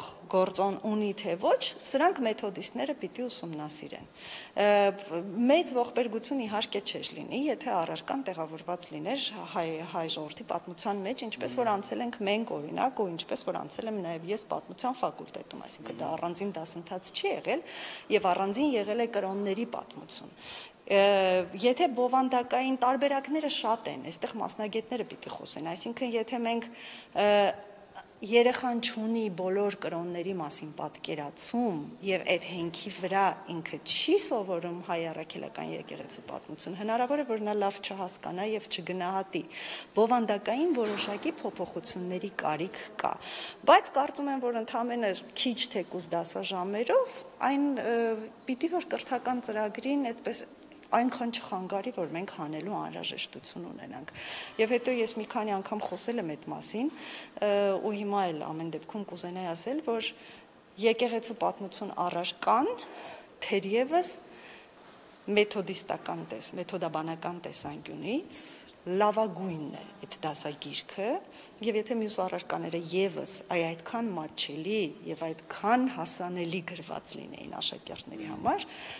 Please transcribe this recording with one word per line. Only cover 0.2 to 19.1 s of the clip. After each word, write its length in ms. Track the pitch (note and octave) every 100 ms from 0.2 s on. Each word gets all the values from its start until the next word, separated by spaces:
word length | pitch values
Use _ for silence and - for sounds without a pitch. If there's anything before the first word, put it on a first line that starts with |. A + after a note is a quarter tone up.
| E3+
գործոն 500 | F#3+ F#3 F#3 G3 F#3+
ունի, 280 | A3 G#3+ G#3
թե 200 | F#3+ F#3+ E3+
ոչ, 240 | B3+ B4 - -
սրանք 400 | - C4+ E4+ F#4+
մեթոդիստները 760 | A3+ G#3+ G#3 F3+ - B3 C#4 C#4
պիտի 280 | F3+ - B3
ուսումնասիրեն։ 800 | - E3+ D3+ D3+ - C#3+ - - - - - -
Ը, 160 | - G#3 G#3 G3+ F#3+ - E3 G3 F#3+
մեծ 340 | A#3+ D#4+ F4
ողբերգություն 680 | B3 A#3+ - A#3+ A3 A3+ C#4
իհարկե 380 | A3 G#3 A3+ G3+
չէր 280 | G3 D#3+ -
լինի, 300 | D#3 - A#3+
եթե 280 | D4 A#3 B3
առարկան 520 | G3 E3 D#3+ - C#4
տեղավորված 640 | B3 E3+ D#3+ D#3+ E3+ F3 -
լիներ 360 | D3+ D#3+ C4+ - G#3+ E3+
հայ, 180 | - E3 D#3+ F3
հայ 180 | F#3 D#3+
ժողովրդի 380 | E3 D3+ - A#3
պատմության 540 | F3 F3+ E3+ A3 G3+
մեջ, 220 | F#3+ C4 A3+
ինչպես 300 | G#3+ B3 B3
որ 140 | A#3
անցել 320 | G3+ G#3 G#3+ A#3+
ենք 140 | -
մենք, 340 | G3 G#3+ A3+ D3+
օրինակ, 460 | D3+ - C4 C4
ու 60 | G3
ինչպես 340 | E3 - -
որ 160 | - E3+
անցել 320 | D#3 - A3+
եմ 60 | G#3+
նաև 300 | E3+ E3 E3
ես 160 | G#3+ -
պատմության 500 | D#3 - - B3 C4
ֆակուլտետում, 640 | E3+ - - - - - -
այսինքն 320 | - - -
դա 140 | D#3
առանձին 420 | D#3+ E3+ E3+ G3+ E3
դասընթաց 560 | D#3+ E3+ E3+ F#3 -
չի 160 | - G4
եղել 380 | D4 E3 C#4 - - - - -
և 220 | G3+ F#3+
առանձին 400 | F3 G3 G#3 D4+
եղել 320 | A#3 G3+ A3+
է 60 |
կրոնների 580 | A#3